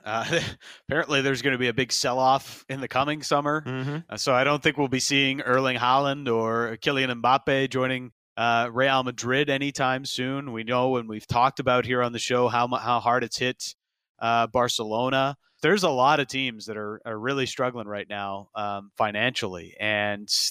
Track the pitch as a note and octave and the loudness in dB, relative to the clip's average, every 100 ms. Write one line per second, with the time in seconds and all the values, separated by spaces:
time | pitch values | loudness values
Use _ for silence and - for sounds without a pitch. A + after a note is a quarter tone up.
0 | G#2 A2+ G#2+ E3 - - - - - D3 | -4 -4 -2 -2 -4 -10 -18 -16 -4 -2
1 | D3+ C#3 C3+ B2+ C#3 B2 B2 A2+ B2+ - | 0 0 0 0 0 0 0 0 -2 0
2 | C3+ B2+ C3 C3+ - - - C3+ B2+ B2+ | 0 2 4 4 0 -16 -12 -8 -2 0
3 | C#3+ D3+ C3+ C#3+ D3 D3+ C#3 C3 C3 D3+ | 0 -2 0 0 2 -2 -4 -6 -4 -6
4 | - G#2+ C#3+ B2+ C3+ D3 D#3 D3 C#3 C3 | -8 -4 2 4 4 2 2 2 0 0
5 | - C#3 C3+ C#3 B2 B2+ C3+ B2 B2 C3+ | 2 2 2 0 2 2 2 2 4 4
6 | C#3 C#3+ C3+ A2+ A2+ A2+ A2+ A2 D3+ C3+ | 2 -2 0 0 2 0 -2 -2 0 0
7 | C3 A#2+ A#2+ C3+ - C3+ C3+ C3 B2+ B2+ | 0 0 2 2 2 0 0 0 -2 -4
8 | B2+ _ _ - A#2 A#2 A#2+ A#2 C3+ C3+ | -8 _ _ -2 2 2 0 0 2 2
9 | B2+ A#2 A#2 C3+ C#3+ C3+ C#3+ C#3 C3 C3 | 0 -4 -2 0 0 -2 -2 -2 -2 -2
10 | C3+ - B2+ C#3 C#3 A2+ A2+ B2+ B2+ B2+ | -4 -6 -4 -6 -8 -8 -2 0 2 0
11 | A2+ G#2+ - A#2+ C3 - C3 B2 A#2+ B2+ | -4 -10 -2 2 2 2 0 2 2 0
12 | A#2+ A#2 - B2 B2 A#2+ B2 B2 A2+ A#2+ | 0 -2 0 2 2 2 0 -2 0 0
13 | A#2+ B2 A#2 - B2+ - - - _ _ | 2 2 0 -2 -4 -4 -10 -14 _ _
14 | _ - A#2 A#2 A#2 B2+ A#2+ - G#2+ A2 | _ -4 0 2 2 2 0 -2 -2 0
15 | B2+ C3+ C3+ C#3 _ _ D3+ G3 E3+ C3 | 2 2 0 -4 _ _ 2 4 2 4
16 | C#3 D3+ C#3 C3+ C3 A2 G2+ G#2+ G#2 G#2+ | 4 4 2 -2 -4 -6 -8 -8 -6 -8
17 | A#2 A2 A#2+ C#3 B2 - B2+ A#2+ G#2 G2+ | -8 -6 -2 -2 -2 -2 -2 -4 -8 -8
18 | G2+ G2+ G2+ G2 G2+ G#2+ G#2 G2+ G2+ - | -8 -6 -6 -8 -10 -6 -6 -6 -8 -2
19 | A2 G#2 B2 - G2+ F2+ - - G#2+ G#2 | -2 0 -2 -2 -6 -8 -12 -6 -2 0
20 | G#2 G#2 G#2 - - | -2 -4 -4 -2 -2